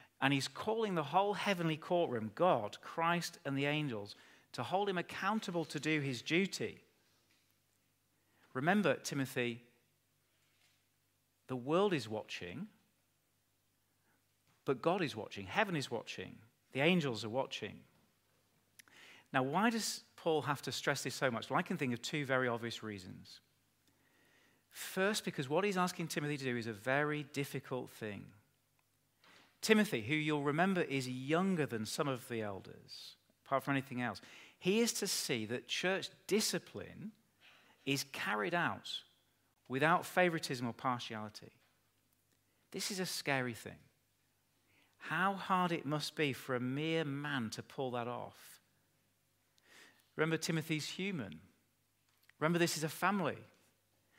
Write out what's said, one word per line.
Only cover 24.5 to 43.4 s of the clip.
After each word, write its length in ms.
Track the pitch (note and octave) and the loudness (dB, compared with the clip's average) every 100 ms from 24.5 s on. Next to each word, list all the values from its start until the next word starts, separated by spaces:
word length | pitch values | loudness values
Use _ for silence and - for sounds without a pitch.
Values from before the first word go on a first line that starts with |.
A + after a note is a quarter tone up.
| _ _ | _ _
First, 540 | - - F#3 F#3+ G#3+ | -14 -6 0 2 2
because 240 | - - C3 | -2 -4 0
what 160 | D#3 | 2
he's 120 | G#3 F#3 | 2 2
asking 320 | F3+ - E3 | 2 0 -4
Timothy 280 | E3+ D3 D3 | -2 -2 -2
to 80 | |
do 120 | C3 A#2+ | -2 -2
is 100 | A2+ | -2
a 60 | |
very 520 | G#2 A#2 C#3 D3 D3+ C#3+ | -4 0 2 2 -2 -4
difficult 580 | C#3 C#3 C#3 - B2+ - | -4 -4 -6 -6 -6 -8
thing. 340 | - G#2+ G2 F#2+ G2 _ _ _ _ _ _ _ _ - - - _ | -8 -8 -8 -12 -20 _ _ _ _ _ _ _ _ -20 -20 -20 _
Timothy, 400 | - G#3+ G3+ B2+ | 4 6 6 0
who 120 | G#2+ | 0
you'll 280 | D#3 D3+ D3+ | 0 2 0
remember 400 | C#3+ D3 F#3+ F#3 | 2 2 2 2
is 260 | D#3 C#3 B2+ | 0 -2 -2
younger 580 | B2+ C3+ D#3+ G3 F3 C3+ | -4 -2 0 2 0 0
than 200 | A2+ G#2+ | -2 -4
some 220 | - D3 | -2 -2
of 200 | B2 - | -2 -4
the 140 | A#2 | -4
elders, 720 | G#2+ F#2+ F#2+ - - - - - _ _ | -4 -6 -12 -18 -18 -18 -18 -20 _ _
apart 180 | - C3+ | -2 0
from 100 | - | 2
anything 280 | C#3 C3+ B2 | 0 0 -2
else, 200 | A#2+ G2 - - - - | -2 -4 -10 -20 -20 -4
he 220 | F3+ G#3+ | 2 4
is 120 | A#3 | 4
to 120 | - G3 | 0 -2
see 380 | - - B2 G#2+ | -2 -2 -2 -2
that 220 | B2 - | -4 -4
church 400 | - F3+ F#3+ C#3 - - | -2 0 0 -4 -10 0
discipline 880 | G3+ - F3+ - G2+ F2 F2 F#3+ - _ _ - - - _ | 2 2 -2 -4 -10 -10 -10 -14 -14 _ _ -20 -20 -20 _
is 200 | - C#3 - | -2 -2 -2
carried 420 | - - G#3+ F#3+ | -6 -2 -2 0
out 360 | E3+ D3+ G2+ - - - _ _ _ _ _ - | 0 0 -2 -6 -10 -10 _ _ _ _ _ -6
without 380 | B2+ D3+ F3+ - | 2 4 4 4
favoritism 600 | - F3+ D#3+ - C3 B2 | 4 6 4 -2 -2 -4
or 60 | |
partiality. 800 | - C3+ A#2+ - A2 G#2+ - - - _ _ _ _ _ _ _ _ _ _ _ | -2 0 0 -2 -8 -8 -12 -18 -20 _ _ _ _ _ _ _ _ _ _ _
This 200 | F#3+ - | -6 -4
is 100 | F#3+ | -2
a 60 | F3+ | -2
scary 480 | - - C3+ | -2 0 2